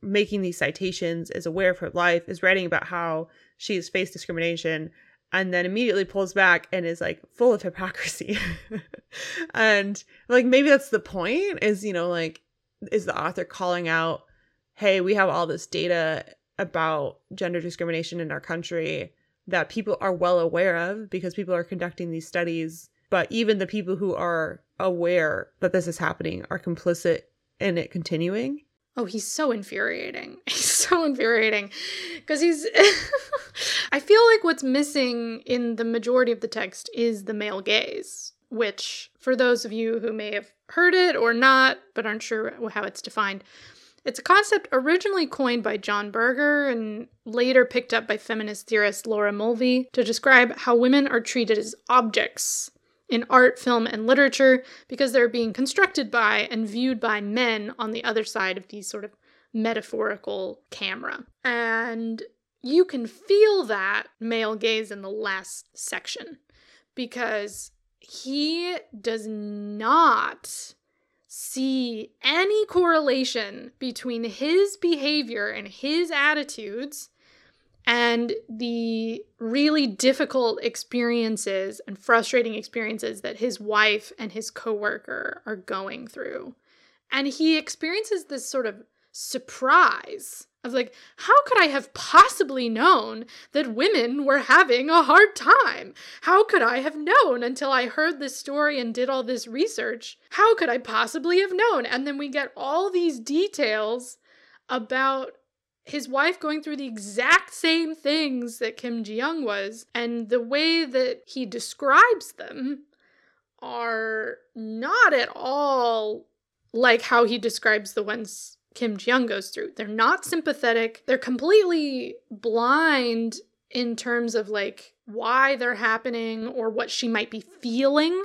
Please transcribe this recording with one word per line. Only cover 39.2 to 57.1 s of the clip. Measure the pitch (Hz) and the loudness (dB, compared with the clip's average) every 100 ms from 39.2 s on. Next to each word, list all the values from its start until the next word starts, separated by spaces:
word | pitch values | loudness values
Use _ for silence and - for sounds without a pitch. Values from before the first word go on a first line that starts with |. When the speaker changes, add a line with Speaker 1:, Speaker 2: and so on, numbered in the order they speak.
| 262 254 | -2 2
Speaker 2:
those | 247 240 226 | 4 2 -2
of | |
you | 220 226 226 | -4 -2 -2
who | 226 | -4
may | 220 208 | -6 -6
have | 208 - _ - | -6 -8 _ -6
heard | - 359 | 2 4
it | 370 359 - | 6 4 4
or | 233 | 2
not, | 233 269 262 262 - _ | 4 6 6 6 2 _
but | - 220 | -6 -6
aren't | 220 | -6
sure | - 220 226 - 226 | -6 -6 -6 -6 -8
how | 208 | -6
it's | 202 - | -8 -10
defined, | - - 196 196 - - - - _ _ 277 | -10 -4 -4 -4 -14 -20 -20 -20 _ _ -8
it's | 240 | -4
a | |
concept | - 392 415 403 - | 4 6 6 0 0
originally | 302 269 359 415 381 294 | 0 2 2 2 -2 -2
coined | - 254 240 | -2 0 0
by | 220 202 | -2 -4
John | 208 208 208 | -4 -4 -2
Berger | 220 240 262 294 294 277 | 0 0 2 2 2 2
and | 233 214 214 240 _ 226 | -2 -6 -10 -14 _ -6
later | 240 247 262 247 | 0 4 6 6
picked | 247 247 | 2 -2
up | 226 226 | -2 -2
by | 214 | -6
feminist | - 220 214 208 - | -4 -6 -6 -8 -2
theorist | 220 208 196 226 | 2 2 0 -4
Laura | 208 208 | 0 0
Mulvey | 208 220 233 254 254 254 | 0 0 2 2 2 0
to | 262 214 | -2 0
describe | 226 269 254 240 - | 2 6 6 6 0
how | 247 240 | 2 4
women | 247 285 277 | 6 4 4
are | 247 | 0
treated | 233 254 226 214 | -2 -2 0 0
as | 214 - - | -2 -8 2
objects | 247 226 - - - - - - _ _ _ - | 4 4 0 -2 -4 -6 -6 -8 _ _ _ -4
in | 233 - | -2 4
art, | 254 254 - | 6 6 4
film, | 254 240 226 | 0 0 0
and | 214 226 | -2 2
literature | 277 269 269 262 254 - - - | 6 4 6 6 6 2 -20 -10
because | 254 269 | -2 2
they're | 247 240 | 4 2
being | 233 226 | 2 -2
constructed | 226 262 - 381 311 220 | -2 -2 2 2 2 -2
by | 240 214 214 - | 2 2 2 0
and | 226 214 | -4 -4
viewed | 220 262 233 | -2 -2 0
by | 233 | -2